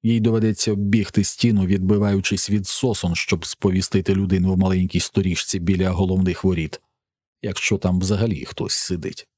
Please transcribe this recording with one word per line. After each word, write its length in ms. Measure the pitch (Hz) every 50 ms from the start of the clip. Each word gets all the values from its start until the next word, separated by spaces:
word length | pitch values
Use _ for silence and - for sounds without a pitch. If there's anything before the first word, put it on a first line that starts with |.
| -
Їй 160 | 113 117 117
доведеться 520 | 107 117 110 113 110 110 104 - - 113
оббігти 520 | 104 98 101 98 101 110 98 - - 104 98
стіну, 420 | - - - - 117 107 101 95
відбиваючись 840 | 90 101 95 92 92 104 101 104 104 101 95 90 - 101 95 - -
від 180 | 104 104 98
сосон, 480 | - - - - 127 107 - - 90 85
щоб 300 | - - - 101 82 -
сповістити 720 | - - _ - 98 92 95 92 - - 98 90 - 98
людину 380 | 95 98 90 95 92 87 95 95
в 40 |
маленькій 420 | 92 95 92 95 92 92 90 - 87
сторіжці 600 | - - _ 98 95 92 87 - - - - 92
біля 300 | 85 90 95 90 95 92
головних 540 | 90 85 95 90 92 95 92 92 87 - -
воріт, 380 | 95 92 82 80 76 - - _ _ _ _ _ _ _ _ _ _ _ _
якщо 360 | - 101 92 - - - 104
там 220 | 98 - 90 90 92
взагалі 460 | 90 92 104 98 117 113 98 69 64
хтось 280 | - - - - - -
сидить. 540 | - - - 92 85 76 78 71 - - _ _